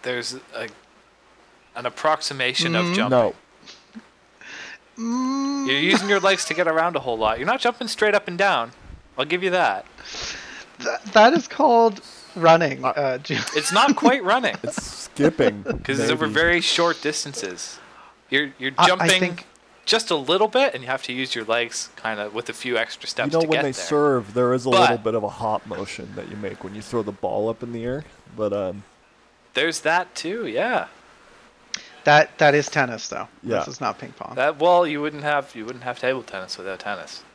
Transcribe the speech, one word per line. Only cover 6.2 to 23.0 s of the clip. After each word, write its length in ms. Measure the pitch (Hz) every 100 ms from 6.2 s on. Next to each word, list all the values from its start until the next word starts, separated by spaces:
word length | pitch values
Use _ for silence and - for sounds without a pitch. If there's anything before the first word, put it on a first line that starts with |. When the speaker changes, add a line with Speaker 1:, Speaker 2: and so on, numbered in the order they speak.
| 190 185 -
Speaker 1:
to 80 |
get 140 | 165 170
around 300 | 160 170 156
a 20 |
whole 180 | 127 113
lot. 200 | 110 113
You're 80 | 151
not 140 | 262
jumping 260 | 240 240 226
straight 260 | - 214 202
up 120 | 196
and 100 | 175
down. 340 | 196 147 117 - - - - -
I'll 60 |
give 200 | 143 180
you 80 | 185
that. 340 | 180 139 98 - - - - - - - - - -
Speaker 2:
Th-, 200 | - - 214
that 180 | 214 220
is 140 | 320 -
called 540 | - 285 233 226 196 - - - 185
running. 480 | 165 165 156 131
Speaker 3:
Uh, 60 | 131
Speaker 2:
Uh, 280 | 147 135 127
Ju- 180 | 143 127 - 151
Speaker 1:
It's 160 | 151
not 240 | 196 277 -
quite 280 | 269 262 185
running. 300 | 247 214 104
Speaker 3:
It's 200 | - -
skipping, 800 | - - - - 147 160 127 104
Speaker 1:
<laughs> 200 | 98 - -
'Cause 140 | 139
it's 120 | 113
over 140 | 151 156
Speaker 3:
maybe. 60 |
Speaker 1:
very 260 | 156 170 170
short 400 | 175 - 170 156
distances. 800 | 147 151 143 139 98 87 - - - - - _ _
You're, 220 | 135 143 -
you're 140 | 131 135
Speaker 2:
I, 60 |
I 40 | 180
Speaker 1:
jumping 220 | 185 165 185
Speaker 2:
think 240 | 180 175 - _ _ _ -
Speaker 1:
just 260 | 226 220
a 40 | 160
little 320 | 131 185 214
bit, 260 | 254 277 131
and 80 |
you 60 | 127
have 120 | 131
to 100 | -
use 200 | 127 127
your 120 | 120 107
legs 440 | 117 117 - - -
kinda 280 | 113 107 104
with 180 | 107 -
a 40 |
few 240 | 110 127 113
extra 300 | 113 -